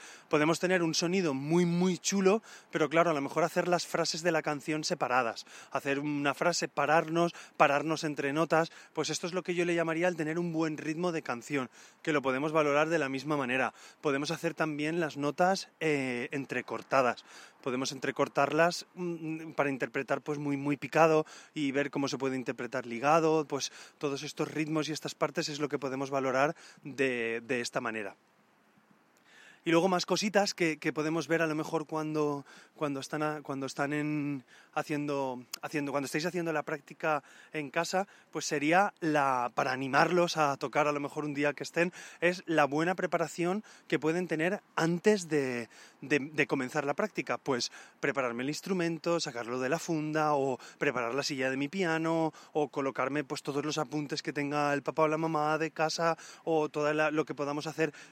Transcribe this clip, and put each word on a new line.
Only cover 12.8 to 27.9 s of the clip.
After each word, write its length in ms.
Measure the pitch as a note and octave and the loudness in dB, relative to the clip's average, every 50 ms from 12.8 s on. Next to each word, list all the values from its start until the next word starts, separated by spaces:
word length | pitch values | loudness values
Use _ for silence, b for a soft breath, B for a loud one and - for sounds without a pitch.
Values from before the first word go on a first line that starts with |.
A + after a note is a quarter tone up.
| D#3 D#3 | 4 4
de 100 | E3+ D#3+ | 2 0
la 100 | C#3+ C3 | 0 0
misma 280 | C3+ C3 C3 D3+ D3+ | -2 -4 -2 -2 -2
manera. 360 | C#3+ C3 A#2+ B2+ C3 B2 G#2+ B B B B B B | 0 0 0 2 2 0 0 B B B B B B
Podemos 280 | - D3+ C3+ C#3 D3 C#3+ | -2 0 0 0 -2 -4
hacer 240 | E3 - - E3 D3+ | -4 -4 -4 -4 -2
también 460 | - D#3+ D#3 D3 C#3+ D3 D#3 E3 F3 | -2 -2 -2 -2 -2 -4 -2 0 0
las 180 | E3 C#3+ - | -2 -2 -2
notas, 520 | C#3+ C#3+ D3 C#3+ - F3+ F#3 G3 F3+ - - _ _ | -2 -2 -2 2 2 2 2 2 0 -4 -10 _ _
eh, 500 | D#3+ D#3 D3 C#3 C3 B2+ B2 A#2+ B2+ - | 0 0 2 2 0 -2 -2 -4 -4 -4
entrecortadas. 960 | D#3 C#3 C3 - C3+ B2 - - A2+ A2 - - C#3 C3+ B2+ A#2+ A2 - B B B B B B B B - | -6 -6 -6 -4 -4 -6 -4 -4 -8 -8 -4 2 4 4 4 4 2 0 B B B B B B B B -6
Podemos 300 | C#3 B2 C3 C3+ - C#3 | -4 -2 -2 -2 -4 -6
entrecortarlas, 920 | B2 - C3+ - - C#3 - - D3 C#3 C#3 D3 D#3 E3 F3 E3+ - - - _ | -4 -6 -4 0 0 0 0 2 2 2 4 4 4 4 4 2 -2 -8 -12 _
mm, 600 | F3+ F3+ F3 E3+ D#3 E3 D#3 D#3+ D#3+ D#3+ D#3+ C#3+ | -6 -6 -6 -6 -6 -6 -6 -6 -8 -8 -6 -2
para 160 | - C#3+ C#3+ | 0 0 0
interpretar, 500 | C3+ B2 C#3 A#2+ - C3+ C3+ - C#3 C3+ | 0 -2 -4 -2 -2 -4 -2 0 -2 -2
pues, 180 | - D3+ D3 | -2 -4 -6
muy, 200 | D3 D3 C#3+ C#3+ | -4 -2 -2 -2
muy 180 | C#3 C#3 C#3+ D3 | -2 0 -2 -2
picado 500 | - C#3+ C3 - D#3 E3 D#3+ D#3 D#3 D#3 B B B B B _ | -2 -4 0 4 6 6 8 6 4 2 B B B B B _
y 180 | D#3 C#3+ C#3 | -2 -2 0
ver 200 | B2+ C#3+ C#3+ C3+ | 0 0 -2 0
cómo 180 | - D3 C#3 B2+ | -2 -2 -2 -2
se 80 | C#3 | -2
puede 180 | B2 C3+ C3+ C3 | -2 -2 -2 -2
interpretar 500 | C3 B2 - B2 A#2+ A#2+ A#2 C3+ C3 A#2 | -2 -4 -4 -6 -6 -6 -6 -6 -6 -6
ligado, 600 | A#2+ A#2 A2+ C3 D3 D#3+ E3 D#3+ D#3 D#3 D#3+ D3 | -6 -6 0 2 4 4 6 6 4 4 2 2
pues, 240 | - D3 C3 - - B B B B B _ | 0 -4 -4 -4 -6 B B B B B _
todos 240 | D#3 C#3+ C#3 C3+ D3 | -4 -4 -4 -4 -8
estos 280 | C#3 - - D#3 D3 | -8 -6 -4 -6 -4
ritmos 380 | - D3+ D#3+ D3+ D#3 D#3 C#3+ D3+ | -2 -4 -2 0 0 -2 -2 -2
y 20 | |
estas 240 | D3+ - - C#3+ - | -4 -6 -6 -10 -2
partes 320 | - E3 D3 - F3+ D3+ | -2 -2 0 0 -2 -4
es 140 | D3+ D3 C#3 | -4 -4 -4
lo 80 | D3 C3 | -4 -4
que 100 | C#3+ C3 | -2 -4
podemos 300 | C#3+ C3 C3 C3+ C#3 C3+ | -4 -4 -4 -4 -4 -2
valorar 480 | C#3 C3+ C3+ C3+ B2 C3 C#3 D#3 B B B B B B - | -2 0 0 2 4 4 2 2 B B B B B B -16
de, 580 | D3 C3 B2+ C3+ C3 B2 A#2+ A#2 A2+ A2+ A#2 A#2 | -10 -2 0 0 0 0 -2 -2 -2 -4 -4 -4
de 140 | A2+ C3 A#2+ | -4 -4 -4
esta 180 | A#2 - - C3+ | -4 -4 -4 -4
manera. 380 | B2 A2+ | -4 -4